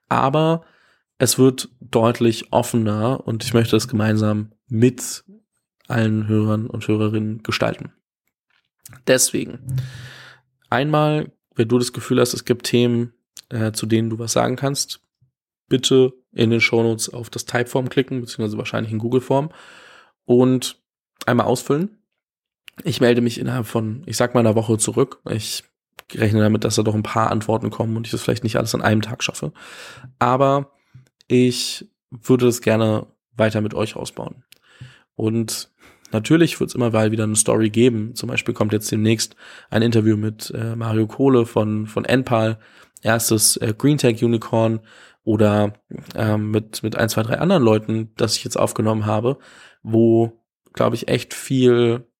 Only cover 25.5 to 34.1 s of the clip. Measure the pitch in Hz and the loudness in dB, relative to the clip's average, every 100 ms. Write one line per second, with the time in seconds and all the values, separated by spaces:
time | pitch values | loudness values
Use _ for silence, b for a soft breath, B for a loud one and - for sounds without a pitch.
25.5 | - - _ _ - - - 113 107 107 | -12 -14 _ _ -20 -14 -2 2 4 2
26.5 | 107 113 110 107 107 107 113 110 107 107 | 2 0 0 0 -2 -2 -2 0 0 -2
27.5 | 110 110 - 113 113 113 117 - 117 113 | -2 -2 -4 -4 -4 -6 -6 -2 -2 -2
28.5 | 123 113 - - 107 104 120 - - 76 | -2 -2 -2 0 0 0 -6 -8 -6 -10
29.5 | B B B B B B _ 120 131 139 | B B B B B B _ 0 2 2
30.5 | 139 139 _ b b _ _ - 127 123 | 2 -2 _ b b _ _ 0 2 2
31.5 | 123 - - - _ _ 117 - 127 123 | 0 -6 -10 -16 _ _ -10 0 4 4
32.5 | 113 - 110 110 107 - _ _ - 110 | 2 0 2 2 -2 -6 _ _ -2 0
33.5 | 107 107 - 107 - - | 0 -4 -4 -6 -8 -12